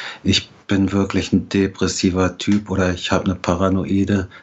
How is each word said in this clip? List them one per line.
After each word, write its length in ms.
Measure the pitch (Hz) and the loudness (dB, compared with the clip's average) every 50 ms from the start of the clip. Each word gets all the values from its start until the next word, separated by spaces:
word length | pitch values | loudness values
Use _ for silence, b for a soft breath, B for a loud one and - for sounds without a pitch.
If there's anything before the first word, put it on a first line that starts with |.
| B B B B - | B B B B -2
ich 260 | 101 - - - - - - - | 0 0 0 -2 -6 -12 -20 -6
bin 260 | - 101 95 98 92 98 | -2 0 2 2 2 2
wirklich 380 | 98 98 98 - 95 85 - | 0 0 0 0 -2 0 2
ein 160 | - 92 92 - | 2 0 2 0
depressiver 880 | - 98 98 95 - - 95 90 - - - 95 87 92 92 90 90 - | 0 0 0 0 0 -2 -2 -2 0 0 0 0 2 2 0 0 -2 -2
Typ 320 | - - 101 104 104 98 | -2 0 0 0 0 -2
oder 200 | 95 95 92 90 | -2 0 0 0
ich 200 | 87 87 - - | 0 -2 -2 -2
hab 140 | 98 85 - | -2 0 0
eine 100 | 101 90 | -2 -2
paranoide 920 | 82 - - 87 82 95 95 95 95 85 - 98 98 98 98 101 98 95 B B B | -2 -2 -2 0 0 2 2 2 0 0 0 0 0 2 2 0 0 -2 B B B